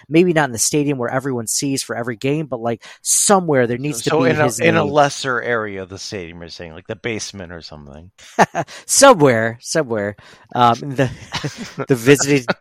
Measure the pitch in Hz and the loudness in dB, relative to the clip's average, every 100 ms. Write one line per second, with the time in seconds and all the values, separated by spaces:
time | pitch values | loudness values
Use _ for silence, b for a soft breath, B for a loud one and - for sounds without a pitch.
0 | - 156 180 160 143 113 - 151 147 139 | 0 4 4 4 0 -2 -2 0 0 -2
1 | 120 131 135 123 113 - 143 135 - 117 | -2 -2 -2 -4 -4 -4 -2 -4 -4 -6
2 | 117 113 135 151 151 123 117 117 B B | -6 -4 -2 -2 -4 -4 -4 -4 B B
3 | - - - 196 175 139 120 120 147 147 | -2 0 4 2 4 2 2 0 -4 -4
4 | - 156 165 151 143 - 165 165 147 147 | 0 2 2 2 0 2 2 2 2 4
5 | 143 - 135 123 - 120 107 98 92 95 | 2 2 -4 -4 -2 -2 -2 -6 -10 -12
6 | - 104 82 85 85 - 87 80 - 101 | -10 -10 -10 -12 -16 -14 -14 -14 -12 -8
7 | - 107 - 101 85 87 - 76 73 69 | -6 -6 -8 -12 -14 -14 -16 -18 -18 -20
8 | 90 _ B - 202 - 156 B - - | -20 _ B -4 -4 -6 -10 B -4 6
9 | 277 214 143 113 113 117 - 165 135 110 | 6 8 6 4 0 -4 -4 -4 -2 -2
10 | 101 104 B B B 123 120 120 147 127 | -4 -6 B B B 4 4 4 0 -2
11 | 127 - - - 147 - 226 - - 127 | -2 -2 -12 -10 -8 -10 -12 -8 -2 2
12 | 113 139 139 143 120 - | 6 4 4 0 0 -4